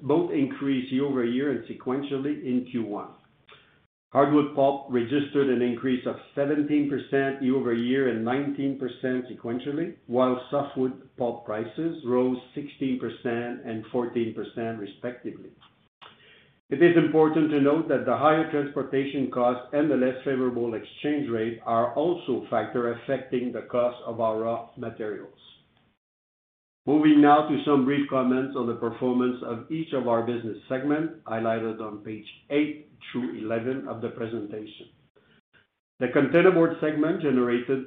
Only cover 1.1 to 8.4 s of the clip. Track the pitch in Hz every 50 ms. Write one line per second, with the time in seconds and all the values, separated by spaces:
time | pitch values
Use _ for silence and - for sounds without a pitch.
1.1 | 127 127 120 120 120 127 143 147 127 113 - - 110 - - 127 127 143 143 139
2.1 | 139 131 135 147 147 - - 131 123 123 123 - - 120 107 101 101 98 - -
3.1 | - - _ _ _ _ _ _ - - _ _ _ _ _ _ _ _ _ _
4.1 | - 131 143 147 147 147 147 143 - 139 135 139 135 - - - 127 120 113 113
5.1 | 139 147 143 139 - 143 139 131 123 117 123 120 120 117 - 135 127 123 - 120
6.1 | 107 - - - - 143 143 143 151 147 143 147 147 147 143 139 143 120 - -
7.1 | 139 139 135 135 135 139 135 127 135 135 120 120 117 117 120 123 131 139 135 123
8.1 | 113 110 110 117 127 139